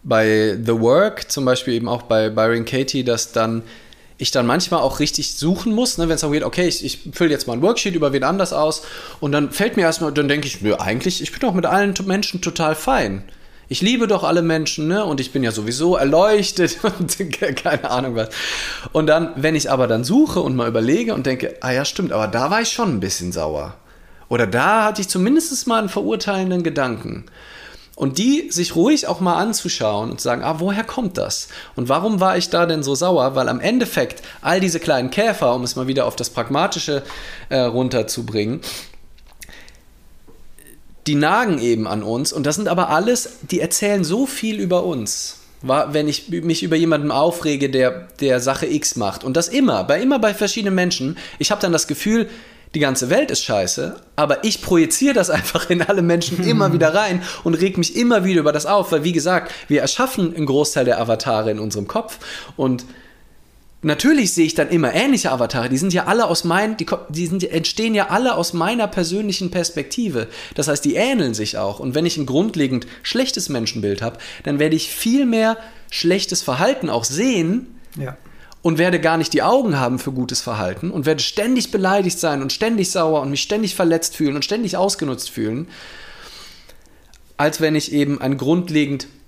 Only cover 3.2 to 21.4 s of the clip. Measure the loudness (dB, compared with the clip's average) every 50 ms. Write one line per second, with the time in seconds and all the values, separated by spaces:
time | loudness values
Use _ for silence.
3.2 | -2 -2 0 0 0 0 -2 -4 -6 -10 -20 -20 -20 -20 -20 -20 -20 -20 -10 -6
4.2 | -4 0 0 2 2 2 2 0 0 0 0 2 2 0 0 0 -2 0 0 -4
5.2 | -4 -4 -6 -2 0 0 0 0 0 0 0 2 0 0 0 0 0 0 0 0
6.2 | 0 0 0 0 0 0 0 0 0 0 0 -2 -6 -8 -8 -8 -12 -14 -2 0
7.2 | 2 2 2 0 -2 -4 -2 2 2 2 2 2 -2 -2 0 0 0 2 2 2
8.2 | 0 0 0 0 0 0 2 0 0 0 0 -4 -10 -12 -14 -14 -16 -16 -12 -6
9.2 | -4 0 2 2 0 0 0 0 0 2 2 2 2 2 2 2 -2 0 0 0
10.2 | 2 2 0 0 -2 -6 -8 -2 0 0 0 2 0 -2 -2 0 0 -2 -2 -2
11.2 | -6 -8 -6 -2 -2 0 0 0 0 2 2 2 2 0 -2 -4 -2 -2 -2 -2
12.2 | -2 -4 -6 -4 -6 -4 -2 0 0 0 0 0 0 0 2 2 0 0 -4 -6
13.2 | -10 -14 -18 -20 -20 -20 -20 -20 -12 -8 -4 0 2 2 4 2 2 2 2 0
14.2 | 2 2 2 2 2 2 2 0 0 -2 -4 -2 -2 0 0 0 0 -2 -2 -2
15.2 | -4 -2 -2 0 0 0 -2 -2 -4 -4 -2 0 2 2 4 4 2 4 6 6
16.2 | 6 6 4 2 2 0 0 0 0 0 0 -2 -2 -2 -2 -2 -4 -4 -2 -4
17.2 | -4 -6 -4 -2 -2 -2 -2 -2 -2 -2 -2 -2 -2 -2 -2 -2 -2 -2 -4 -4
18.2 | -4 -4 -6 -8 -8 -6 -6 -6 -8 -8 -10 -10 -12 -2 0 2 4 4 4 4
19.2 | 2 -2 -4 -2 0 0 0 0 0 0 2 2 2 2 2 0 2 2 4 4
20.2 | 4 4 2 0 0 0 0 0 0 2 2 2 2 4 2 2 2 0 -2 0
21.2 | 0 -2 -2 -2